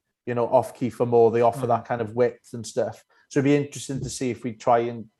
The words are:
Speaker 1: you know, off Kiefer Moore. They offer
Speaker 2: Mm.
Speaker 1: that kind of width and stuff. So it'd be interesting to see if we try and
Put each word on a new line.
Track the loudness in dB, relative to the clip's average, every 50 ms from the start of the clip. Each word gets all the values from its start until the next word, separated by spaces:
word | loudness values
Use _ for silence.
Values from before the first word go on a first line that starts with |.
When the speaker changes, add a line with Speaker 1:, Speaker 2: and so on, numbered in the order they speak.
| _ _ _ _ _
Speaker 1:
you | -6 -4
know, | -2 0 2
off | 2 2 0 0 -4 -6
Kiefer | -6 -4 -2 -2 -2 2
Moore. | 4 6 6 6
They | 4 4 2
offer | 2 0 0 -2
Speaker 2:
Mm. | -2
Speaker 1:
that | -2 -2 -2
kind | -4 -6 -6
of | -6 -4 -2
width | 0 0 0 0 -4 _ _ -14
and | -14 -12
stuff. | -8 -4 -4 -4 -4 -6 -10 _ _ _ _ _ _
So | -2 0
it'd | 2
be | 4 4
interesting | 2 2 -2 -8 -12 -10 -10 -8 -8
to | -8 -8
see | -8 -6 -4 -4
if | -4 -6 -8
we | -10 -10
try | -4 0 2 2 2
and | 2 0 -6 -8 -12 -16 _ _